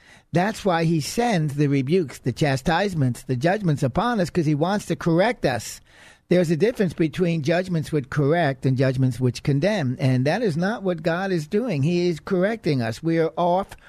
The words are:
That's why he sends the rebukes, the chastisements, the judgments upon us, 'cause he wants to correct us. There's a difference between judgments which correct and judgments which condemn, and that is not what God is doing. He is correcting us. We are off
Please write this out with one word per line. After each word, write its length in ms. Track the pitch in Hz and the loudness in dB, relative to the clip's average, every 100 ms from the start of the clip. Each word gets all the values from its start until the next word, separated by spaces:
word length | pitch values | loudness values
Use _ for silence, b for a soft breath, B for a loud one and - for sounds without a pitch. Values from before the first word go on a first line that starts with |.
| B B B | B B B
That's 340 | 165 196 - | -2 0 -2
why 200 | 202 165 | 0 2
he 160 | 165 165 | 2 0
sends 540 | 139 - 240 175 151 | -2 -2 0 2 0
the 140 | 143 147 | 0 0
rebukes, 500 | 139 131 190 143 - | 2 2 0 0 -6
the 140 | 131 | -6
chastisements, 880 | 113 151 135 - 165 202 170 131 117 | 0 0 0 0 0 0 0 0 -2
the 120 | - | -4
judgments 480 | 127 160 214 175 139 | -2 0 0 0 0
upon 380 | 131 175 233 233 | 0 0 0 0
us, 100 | 175 | 0
'cause 160 | 185 151 | 0 0
he 80 | |
wants 320 | 147 170 208 - | 2 2 -2 -2
to 80 | |
correct 500 | 156 175 165 214 233 | -4 0 2 2 0
us. 360 | 156 117 - - - B B B B | -2 -2 -6 -14 -18 B B B B
There's 220 | 180 165 | 2 2
a 60 | 160 | 2
difference 360 | 214 - 185 | 0 0 -2
between 500 | - 160 131 175 165 | 0 -2 0 -2 0
judgments 480 | 135 170 185 165 135 | 0 -2 0 -4 -2
which 200 | 156 123 | -4 -2
correct 560 | 151 139 170 151 135 135 | 0 2 2 0 0 0
and 100 | 127 | 2
judgments 420 | 135 131 131 113 | 2 2 0 2
which 240 | 123 - | -2 -2
condemn, 540 | - 139 180 214 127 127 | -2 0 2 0 -2 0
and 280 | 131 127 135 | 0 2 2
that 160 | 190 | 0
is 140 | 233 151 | 0 0
not 260 | 185 214 | -2 -2
what 200 | 196 170 | -4 -2
God 300 | 165 165 196 | -2 -2 -2
is 160 | 180 151 | -4 -2
doing. 340 | 208 254 151 | -2 -2 0
He 260 | 143 175 175 | 0 2 0
is 120 | 156 | -2
correcting 600 | - 185 190 226 175 135 | -2 0 0 0 0 0
us. 200 | 113 117 | 0 -4
We 160 | 160 165 | -2 0
are 140 | 160 - | 0 0
off 320 | 175 185 196 - | 0 0 -2 -10